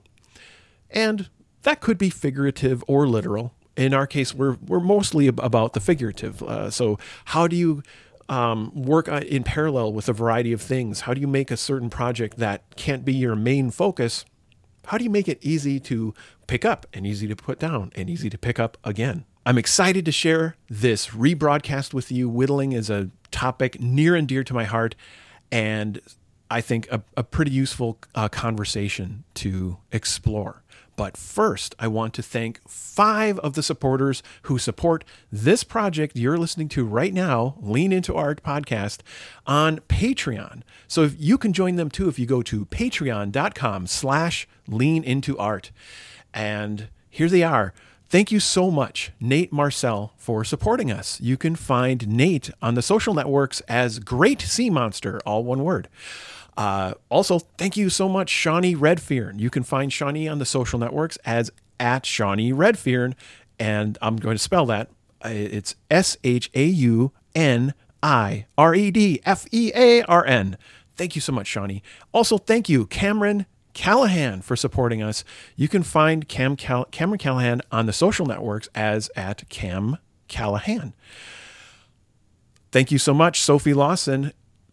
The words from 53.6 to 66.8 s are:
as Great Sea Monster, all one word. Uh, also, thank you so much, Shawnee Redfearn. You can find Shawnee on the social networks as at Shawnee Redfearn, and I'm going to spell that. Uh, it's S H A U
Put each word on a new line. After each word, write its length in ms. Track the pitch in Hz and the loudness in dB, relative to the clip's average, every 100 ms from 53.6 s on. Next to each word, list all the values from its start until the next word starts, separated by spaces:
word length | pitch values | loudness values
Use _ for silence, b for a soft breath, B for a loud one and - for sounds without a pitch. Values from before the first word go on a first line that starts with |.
as 360 | - 120 123 110 | -2 0 0 -2
Great 460 | 104 127 - 285 | -4 4 4 2
Sea 260 | - - 240 | -2 0 2
Monster, 500 | 151 113 - - 110 - | 2 0 -4 -6 -6 -2
all 180 | 107 | -2
one 200 | 120 131 | 0 -2
word. 260 | 156 131 - B B B B B B - | 0 -2 -4 B B B B B B -4
Uh, 380 | 104 98 92 - - | -2 0 -2 -6 0
also, 300 | 151 196 175 | 2 2 0
thank 360 | - - 185 202 | -2 -6 -4 -2
you 140 | 190 | -2
so 180 | - 190 | 0 0
much, 220 | 190 175 | -2 -2
Shawnee 460 | - 165 165 185 160 | -2 0 2 2 4
Redfearn. 640 | 151 175 - 135 101 101 | 2 2 0 -2 -2 -4
You 100 | 117 | -2
can 140 | 135 | -2
find 280 | 120 135 139 | -2 -2 -2
Shawnee 360 | - 143 151 156 | -4 -4 -4 -4
on 100 | 147 | -4
the 80 | 131 | -2
social 320 | 135 120 120 | -2 -2 -2
networks 400 | 117 143 160 - - | -2 -2 -4 -6 -2
as 240 | 117 117 - _ - | -2 -2 -8 _ -4
at 260 | 120 131 - | 0 0 -2
Shawnee 480 | - 101 101 117 | -2 0 2 0
Redfearn, 640 | 135 202 214 135 123 127 131 B B B - | 4 4 2 0 0 0 -4 B B B -6
and 400 | 110 107 107 - | -2 0 -2 -2
I'm 140 | 110 113 | -2 -2
going 180 | 110 110 | -2 -2
to 80 | |
spell 240 | - 180 127 | 0 2 2
that. 240 | 104 - _ _ _ 110 | 0 -4 _ _ _ -8
Uh, 40 | |
it's 440 | 107 104 104 - - - | -6 -6 -6 -8 -8 0
S 260 | 165 196 - | 2 2 0
H 280 | 127 123 - | 0 0 0
A 100 | 127 | 0
U 480 | 151 180 | 2 4